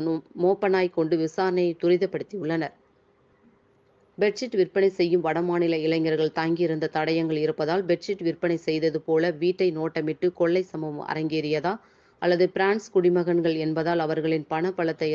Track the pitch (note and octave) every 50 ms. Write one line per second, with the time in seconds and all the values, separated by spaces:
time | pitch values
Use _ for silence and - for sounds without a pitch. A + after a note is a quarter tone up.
0 | D#3 E3 E3 D#3+ - _ - D#3+ F3 F3+ G3 F#3+ - G3 F#3+ F#3+ F#3 F3 - -
1 | D#3+ D#3 F3 D#3+ D#3+ D#3+ - - F#3+ F#3 F3+ F3+ F3+ F3 E3 E3 - F3 F3+ F3
2 | G3 F#3 - D#3 C#3+ - - G3+ D#3 D3+ E3 E3 D#3 C#3 - _ _ _ _ _
3 | _ _ _ _ _ _ _ _ _ _ _ _ _ _ _ _ _ _ _ _
4 | _ _ - - G3 G#3+ G#3 - C4 A#3+ - G3+ F3+ F3 - G3 F#3+ G3 F#3+ -
5 | F3 F3 E3+ F3+ D#3 D#3+ D#3 E3 F3 F3 F3 F3 F3 E3 E3 D#3+ D3+ D#3 E3 E3
6 | D#3+ D#3+ D#3 D#3 D#3 D#3 - E3 D#3+ E3 E3+ E3 F3 D#3+ D#3+ D#3 D#3+ D#3 - D#3
7 | D#3 D#3 D#3+ E3 E3 D#3+ D#3+ D3+ D3+ D#3 D#3 - D#3 D3 E3+ G3 F#3+ E3 E3+ -
8 | - - G3+ F#3+ F3 E3 D#3 - - E3+ E3+ D#3+ - - D#3 D#3 D#3 D#3+ D3 D3+
9 | - - D#3+ D#3+ E3 F3+ E3 D3 E3 F3+ F#3 F#3 F#3+ F3+ D#3+ D#3 D#3+ E3 - E3
10 | D#3 D#3 D#3 - - F3+ F3+ - F3 E3+ F3 F#3 F#3 F#3 - D#3+ D#3 D#3 D3 D3
11 | - - - D#3 D#3 D#3 D3+ D#3+ D3 D3+ D3+ D3+ C#3+ F3 G#3 A3+ _ _ _ _
12 | _ _ _ - - F3 F3+ E3+ F#3 F3 - F#3+ F#3+ G3 G#3 A3 G#3 - - F#3+
13 | F3 F3 F3 F3+ E3+ E3+ F3 F3 E3 E3+ D#3+ D#3 D#3 D#3 D#3 D#3+ D#3 E3 E3+ E3+
14 | D#3+ D3+ D#3+ D#3+ D3+ D#3+ D#3+ D#3+ D3 - D#3 D#3+ E3+ F#3 F#3 - E3+ E3 D#3+ -
15 | D#3+ D#3 D3+